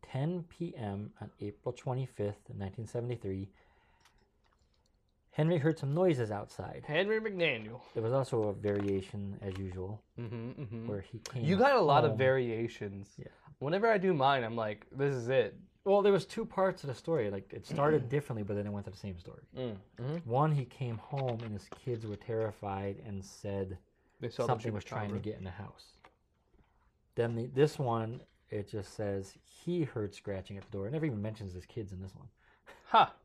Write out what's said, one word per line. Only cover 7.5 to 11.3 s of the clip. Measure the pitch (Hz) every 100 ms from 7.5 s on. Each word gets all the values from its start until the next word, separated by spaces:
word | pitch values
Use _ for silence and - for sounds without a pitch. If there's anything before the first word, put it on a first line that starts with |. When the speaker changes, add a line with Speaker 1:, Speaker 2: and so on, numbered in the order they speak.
| 120 107 117 -
Speaker 1:
There | -
was | 113
also | 135 127 120
a | 107
variation, | 101 101 101 101 98 95 104 101 101
as | 101 95
usual, | 95 92 92 110 _ -
Speaker 2:
Mm-hmm, | 117 117 117 -
mm-hmm. | 127 113 113
Speaker 1:
where | 104
he | 90 113
came | -